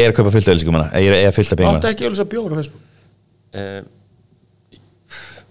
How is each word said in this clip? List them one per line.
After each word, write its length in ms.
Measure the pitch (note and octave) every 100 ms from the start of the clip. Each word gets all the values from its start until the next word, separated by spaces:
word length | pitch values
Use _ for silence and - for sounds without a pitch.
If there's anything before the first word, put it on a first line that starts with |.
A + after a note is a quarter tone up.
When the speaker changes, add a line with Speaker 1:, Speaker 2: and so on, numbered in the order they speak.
Speaker 1:
er 80 | A#2
að 40 | A2+
kaupa 120 | G2+
fullt 160 | G#2+ G2
af 60 |
auglýsingum 240 | F2 D#2+ D#2+
hana, 120 | D#2
ég 140 | E2 G2
er, 60 | F#2+
ég 120 | G2
er 40 |
fullt 200 | G#2+ G2+
af 40 | F2
peningum. 220 | F2 D#2
Speaker 2:
Máttu 100 | A3
ekki 160 | A3 A#3+
auglýsa 220 | G3+ G3
bjór 260 | A#3 G3+
á 20 | D#3
Facebook? 220 | C#3 - _ _ _ _ _ _ _
Speaker 3:
Eh, 340 | G2+ G2 G2 - _ _ _ _ _ _ _ _ _ _ _ _ - - - _